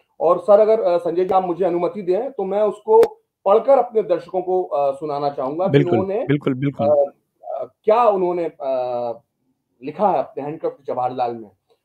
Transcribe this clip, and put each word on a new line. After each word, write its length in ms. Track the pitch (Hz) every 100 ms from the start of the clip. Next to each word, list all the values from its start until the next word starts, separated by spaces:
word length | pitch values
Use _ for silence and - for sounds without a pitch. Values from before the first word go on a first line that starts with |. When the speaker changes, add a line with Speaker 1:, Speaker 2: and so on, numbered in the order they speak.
| _ -
Speaker 1:
और 180 | 156 180
सर, 220 | 214 202
अगर, 200 | 214 220
अ, 180 | 185 175
संजय 260 | 170 170
जी 100 | 185
आप 100 | 190
मुझे 200 | 180 165
अनुमति 380 | 180 175 170 196
दें, 300 | 180 185 269
तो 120 | 262
मैं 180 | 190 202
उसको 400 | 214 208 220 220 - - _ _
पढ़कर 340 | 196 214 254 262
अपने 240 | 240 220
दर्शकों 400 | 175 165 - 185
को, 200 | 175 185
अ, 300 | 180 147 143
सुनाना 360 | 139 151 143 147
चाहूंगा 360 | 139 131 156 190
कि 40 |
Speaker 2:
बिल्कुल, 220 | 143 175
Speaker 1:
उन्होंने, 340 | 175 190 208 294
Speaker 2:
बिल्कुल, 280 | 147 147
बिल्कुल। 320 | 127 143 135 143
Speaker 1:
अ, 260 | 147 139 - _ _
अ, 200 | - - 127 _
क्या 200 | 214 226
उन्होंने, 400 | 233 196 180 180
अ, 680 | 160 - 135 131 123 120 120 113 _ _ _ _ _ _
लिखा 280 | 131 151 196
है 80 | 151
अपने 260 | 131 143
Handcuffed 300 | 143 165 170
with 120 | - -
जवाहरलाल 480 | 123 123 127 120
में। 160 | 117 101 _ _ _